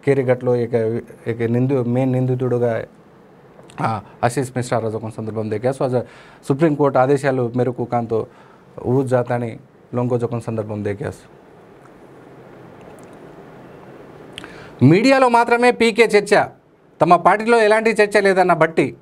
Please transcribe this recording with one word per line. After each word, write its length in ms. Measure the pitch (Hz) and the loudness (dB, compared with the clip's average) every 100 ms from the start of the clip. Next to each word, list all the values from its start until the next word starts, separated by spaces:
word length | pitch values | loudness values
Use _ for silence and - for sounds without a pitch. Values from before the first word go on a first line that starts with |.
| - | 0
కేరిఘట్లో 500 | 135 123 123 123 123 | 0 0 -2 0 -2
ఏక, 180 | 117 120 110 120 - - - | 0 -2 -2 -4 -8 -14 -8
ఏక 140 | 113 | -4
నిందు-, 460 | 117 120 131 139 120 | -2 0 0 0 0
మెయిన్ 240 | 123 131 | -2 0
నిందితుడుగా 720 | 127 127 127 127 120 120 110 - - - - - - - - - - | -2 -2 -2 -2 -2 -2 -4 -8 -18 -20 -20 -20 -20 -20 -20 -20 -8
ఆ, 180 | - 110 - - | -6 -6 -10 -4
ఆశీష్ 280 | 120 131 127 127 | -4 -2 -6 -6
మిశ్రా 220 | 120 120 | -4 -4
రోజు 180 | 113 107 | -4 -6
ఒక 120 | 110 | -10
సందర్భం 420 | 107 110 107 110 | -10 -10 -8 -6
దేకేసు. 340 | 104 123 135 | -4 -4 -4
అది 160 | 139 123 - - - - - | -2 -2 -6 -16 -20 -20 -6
సుప్రీంకోర్టు 500 | 139 165 147 143 131 | 0 0 2 0 2
ఆదేశాలు 540 | 131 143 139 131 120 123 | 2 2 0 -2 -2 -2
మేరకు 280 | 123 123 | -4 -4
కాంతో 420 | 120 120 117 113 - - - - _ - - | -4 -4 -2 -4 -6 -14 -20 -20 _ -10 -2
ఊరు 200 | 127 131 | -2 0
జాతాని 520 | 127 120 123 120 107 - _ _ | -2 0 -4 -6 -12 -20 _ _
లొంగో 240 | 123 123 123 | -6 -2 -2
జొకం 220 | 117 117 | -4 -6
సందర్భం 440 | 113 110 107 104 | -6 -8 -6 -6
దేకేసు. 400 | 104 101 101 95 - - - - - - - - - - - - - - - - - - - - - - - - - - - - - - - - - - - - | -6 -6 -8 -10 -20 -20 -20 -20 -20 -20 -20 -20 -20 -20 -20 -20 -20 -20 -20 -20 -20 -20 -20 -20 -20 -20 -20 -20 -20 -20 -20 -20 -20 -20 -20 -20 -20 -20 -20 2
మీడియాలో 440 | 127 175 247 269 254 | 4 4 4 4 4
మాత్రమే 420 | 233 233 233 240 | 2 2 2 2
పీకే 320 | - 226 233 | 2 0 2
చర్చ, 420 | 226 208 202 185 123 - _ _ _ _ | 2 2 2 2 0 -8 _ _ _ _
తమ 160 | 156 175 | 4 4
పార్టీలో 420 | 180 202 220 240 | 4 2 2 2
ఎలాంటి 320 | 214 220 214 | 4 4 2
చర్చ 300 | 190 208 214 | 2 2 4
లేదన్న 320 | 196 185 180 | 2 2 2
భట్టి. 440 | 165 160 165 135 - | 4 2 2 -2 -4